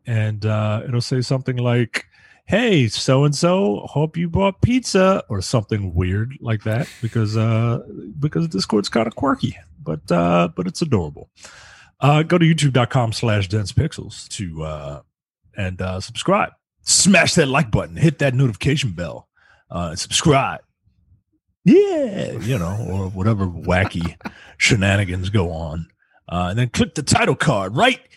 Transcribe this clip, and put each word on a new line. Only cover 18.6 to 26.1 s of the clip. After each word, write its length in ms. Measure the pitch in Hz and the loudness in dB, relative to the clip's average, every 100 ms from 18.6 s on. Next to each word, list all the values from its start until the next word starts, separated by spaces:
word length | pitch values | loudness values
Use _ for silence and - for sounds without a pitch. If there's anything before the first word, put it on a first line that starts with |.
| 139 143 123 | -2 0 -2
bell, 340 | 85 85 60 - _ _ _ _ | -6 -8 -10 -18 _ _ _ _
uh, 180 | 87 87 | -6 -6
and 80 | 82 | -8
subscribe. 600 | - - 165 135 110 82 - _ _ _ _ _ _ _ _ _ | -2 0 4 4 2 -6 -14 _ _ _ _ _ _ _ _ _
Yeah, 680 | 180 339 403 330 262 190 - 117 | 4 6 6 0 -2 -4 -6 -6
you 180 | 101 131 | -4 -2
know, 280 | 85 104 110 | -2 -4 -4
or 180 | 95 95 | -4 -4
whatever 360 | 92 101 107 95 | -2 0 0 -2
wacky 680 | 85 78 90 95 87 82 - - - | -4 0 2 2 -2 -6 -8 -14 -16
<laughs> 180 | - - | -20 -2
shenanigans 720 | - 117 98 98 98 92 92 | 2 2 2 2 0 -4 -2
go 220 | 104 85 | 0 -2
on. 340 | 80 82 82 82 _ _ | -4 -8 -8 -10 _ _